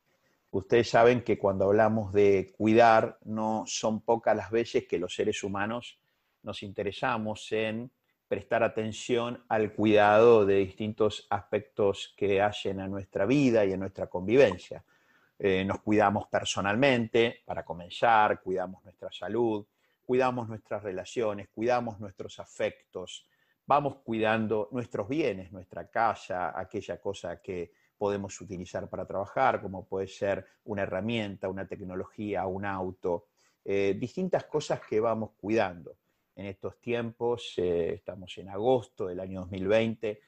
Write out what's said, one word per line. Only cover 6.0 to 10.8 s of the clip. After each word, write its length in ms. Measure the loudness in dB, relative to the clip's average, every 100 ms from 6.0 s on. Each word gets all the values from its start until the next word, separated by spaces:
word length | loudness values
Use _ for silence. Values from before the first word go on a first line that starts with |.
| _ _ _ _
nos 200 | -14 -12
interesamos 880 | -10 -6 -6 -4 -2 -2 -4 -8 -4
en 400 | -2 -2 -4 -10 _ _ _ _
prestar 380 | -6 -2 0
atención 800 | 0 0 -6 -6 -2 -2 -2 -6 -2
al 240 | 0 0
cuidado 720 | 2 4 6 8 8 10 8 8
de 140 | 4
distintos 680 | 2 -2